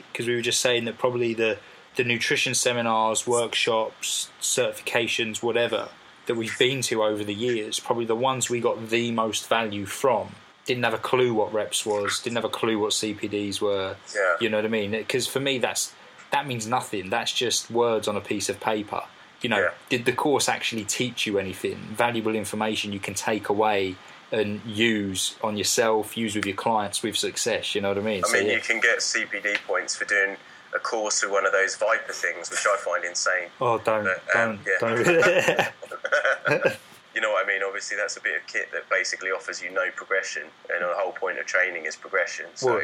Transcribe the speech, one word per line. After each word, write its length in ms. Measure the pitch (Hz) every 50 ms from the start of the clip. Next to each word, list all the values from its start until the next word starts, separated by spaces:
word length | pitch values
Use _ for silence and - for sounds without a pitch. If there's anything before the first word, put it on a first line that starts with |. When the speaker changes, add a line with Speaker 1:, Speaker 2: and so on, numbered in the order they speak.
| - - -
Speaker 1:
'cause 140 | - 120 117
we 80 | 120
were 60 | 120
just 200 | 117 120 113 -
saying 240 | - 127 123 120 117
that 120 | 117 107 -
probably 360 | - 127 123 120 123 120 113
the, 240 | 107 113 110 104 98 - - - - - - -
the 80 | - 123
nutrition 520 | 120 117 113 - - 151 131 - 135 123
seminars, 720 | 113 - 127 123 120 117 117 113 110 110 110 110 107 - 123
workshops, 1000 | 120 117 117 110 - - - - 117 110 110 107 - - - - - - - - - -
certifications, 1000 | - - - - 123 110 107 - - - - 123 120 110 - - 117 113 107 - -
whatever, 460 | 120 110 117 117 113 110 101 - - - - - - - - - -
that 80 | 120
we've 220 | 113 113 110 107 -
been 240 | 135 127 135 135 120
to 200 | - 120 110 107
over 200 | 107 107 104 104
the 100 | 104 104
years, 460 | 101 117 123 120 113 107 107 - -
probably 260 | - - 127 117 120
the 100 | 113 113
ones 340 | 113 123 131 131 127 117 -
we 100 | 175 120
got 300 | 117 120 107 107 113 110
the 220 | 113 120 117 117
most 360 | 117 113 110 113 104 - - -
value 380 | 117 113 113 110 101 104 98
from, 500 | 95 - - - 135 120 104 95 98 104 - - - - - -
didn't 180 | - 131 123 123
have 120 | 117 110
a 20 | -
clue 340 | - - - 127 127 123
what 220 | 117 107 104 - 107
reps 320 | 107 101 - - - -
was, 340 | 113 104 104 101 98 - -
didn't 160 | - 120 117 120
have 80 | 110
a 40 | 107
clue 300 | - - - 117 113 107
what 120 | 104 107
C 220 | - - - 107 104
P 140 | 101 - 104
Ds 340 | 101 104 104 101 98 -
were. 340 | 110 104 101 98 95 95 98 - - - -
Speaker 2:
Yeah. 200 | 104 98 92 85 -
Speaker 1:
You 100 | 117 110
know 80 | 110 107
what 80 | 107
I 40 | 110
mean? 360 | 113 110 104 98 107 110 104
'Cause 220 | - - 131 120 -
for 120 | - 135
me, 200 | 139 139 135 127
that's, 340 | 110 92 92 - - - - - - - - - - -
that 160 | - 143 139 143
means 180 | 127 117 107
nothing. 460 | 107 123 127 123 - - 101 92 92
That's 200 | 104 117 110 -
just 380 | - - 123 113 107 - - -
words 380 | 117 117 120 120 113 107 104 -
on 80 | 104
a 60 | 101
piece 280 | 95 - 110 104 - -
of 100 | 98 -
paper. 440 | - 113 110 110 101 - - 85 - - - - - - - -
You 80 | - 123
know, 100 | 113 101
Speaker 2:
Yeah. 120 | 98 85 - - - -
Speaker 1:
did 160 | - 123 120
the 60 | 123
course 380 | 120 - - 151 139 120 - -
actually 360 | 117 - - - - 113 101
teach 420 | 101 - - - 123 - - - -
you 100 | 101 98
anything, 400 | 95 95 90 - - 101 95 95 95 87
valuable 420 | 110 110 120 120 120 117 107 110 110
information 580 | 110 101 - - 107 110 110 110 104 - 104
you 80 | 101 98
can 140 | - - 101
take 340 | 98 - - 113 104 101 -
away 480 | 104 101 107 107 107 101 98 95 90 - - - - - - -
and 280 | - 113 107 104 104 104 101
use 720 | 117 107 104 117 117 110 107 101 98 95 92 - - - - -
on 120 | 110 107
yourself, 600 | 104 92 - - - 117 113 110 110 104 - - 117
use 180 | 113 110 98
with 120 | 107 98 101
your 80 | 98
clients 480 | - - 117 113 107 104 101 - - -
with 120 | 110 98
success, 600 | - - 98 87 - - 120 107 90 - - -
you 60 | 104
know 80 | 98 98
what 100 | 101 101
I 20 |
mean? 220 | 101 110 107 98 90
Speaker 2:
I 20 | 90
Speaker 1:
So, 60 | -
Speaker 2:
mean, 140 | - 98 107
Speaker 1:
yeah. 60 | 113
Speaker 2:
you 80 | 110
can 180 | - - 113 113
get 240 | - - - - -
C 220 | - - 117 110
P 140 | - - 101
D 160 | 98 104 104 101 - -
points 280 | 98 92 87 - -
for 100 | - 107
doing 300 | - 104 101 98 98 98 - - - - - - - -
a 60 | 104
course 420 | - - - 113 107 107 104 -
with 100 | - 101
one 140 | 98 98 95
of 60 | 95
those 240 | 98 98 98 95 -
Viper 360 | - 104 107 113 113 - -
things, 380 | 101 - - 87 82 87 85 -
which 160 | - - -
I 100 | 107 101 95
find 280 | - 95 87 87 87
insane. 440 | 87 85 - - 98 92 92 87 85 - -
Speaker 1:
Oh, 160 | 131 123 117 107
don't, 280 | 107 113 110 107 104
Speaker 2:
But, 300 | 95 92 87 - - 95
um, 240 | 95 95 95 110 98 - 101 95 90
Speaker 1:
don't, 260 | 113 117 113 120 113
Speaker 2:
yeah. 640 | 170 175 165 165 180 175 185 - - 156 - 180 - - - - - - - - - - 147 - 135 131 - - -
Speaker 1:
don't. 300 | 143 180 185 - - -
<laughs> 0 |
Speaker 2:
<laughs> 60 | - - - - - - -
You 60 | 113
know 100 | 113 110
what 140 | 104 98 98
I 20 | 101
mean? 140 | 98 95 98
Obviously, 320 | 98 95 101 - - 104
that's 220 | 101 104 - - -
a 20 |
bit 140 | - 104 87
of 100 | 76 -
kit 280 | - - 110 - - -
that 160 | 85 - -
basically 400 | 101 95 92 - - - 92 95
offers 320 | 95 90 - - 90 - 90
you 60 | 87
no 200 | 92 95 92 90 87
progression, 480 | - 92 - 95 95 92 - - - 73 80 - - - -
and 140 | - 87 87
the 100 | 87 87 95
whole 160 | 98 - -
point 260 | - - 95 87 67
of 60 | 73
training 400 | - - 92 92 92 87 85 78
is 100 | 78 76
progression. 520 | - - 82 - 95 87 85 - - 73 80 -
So 180 | - 127 127 117
Speaker 1:
Well, 100 | -